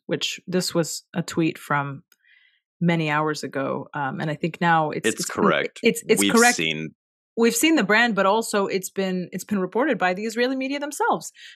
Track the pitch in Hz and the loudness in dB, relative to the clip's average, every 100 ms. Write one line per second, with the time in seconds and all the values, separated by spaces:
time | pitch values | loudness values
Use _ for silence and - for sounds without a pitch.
0 | - 147 - - - 180 - 175 156 - | -6 -4 -4 -6 -4 -2 0 0 -2 -6
1 | - - 165 - 160 - - 147 139 135 | -6 -6 -2 0 0 -2 -2 -2 -2 -10
2 | - _ _ _ _ _ _ _ 170 170 | -16 _ _ _ _ _ _ _ 2 2
3 | 156 147 156 151 139 139 135 131 135 147 | 2 0 0 -2 -6 -4 -4 -4 -6 -6
4 | 135 - 156 151 175 - 170 165 151 - | -6 -4 -6 -4 -6 0 2 4 2 -2
5 | 113 - 180 - 95 76 - - 233 - | -2 -2 -4 2 2 2 0 0 0 0
6 | - 220 101 226 240 240 - 78 80 - | 2 2 4 6 6 4 -2 -4 -6 -12
7 | _ _ _ - 233 226 320 320 190 214 | _ _ _ 0 2 4 4 4 4 4
8 | 240 196 190 220 226 208 196 190 185 - | 4 2 2 2 0 0 0 -2 -6 -6
9 | 190 185 175 185 - 202 180 220 302 202 | -4 -4 -6 -10 -4 -4 -2 0 0 0
10 | 180 185 220 214 247 262 262 285 294 - | 0 -2 -4 -2 -2 -2 -4 -4 -6 -2
11 | - 190 - - - | 0 0 -4 -18 -20